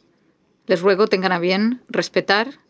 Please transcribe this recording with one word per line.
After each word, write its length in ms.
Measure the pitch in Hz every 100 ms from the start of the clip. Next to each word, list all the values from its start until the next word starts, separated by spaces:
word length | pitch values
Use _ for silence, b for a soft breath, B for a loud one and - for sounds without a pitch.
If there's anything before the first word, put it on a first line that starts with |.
| _ _ _ _ _ _
Les 160 | - 180
ruego 260 | 190 185 214
tengan 240 | 190 185
a 80 | 180
bien 420 | 175 190 226 247 -
respetar 680 | - 170 185 175 202 247 -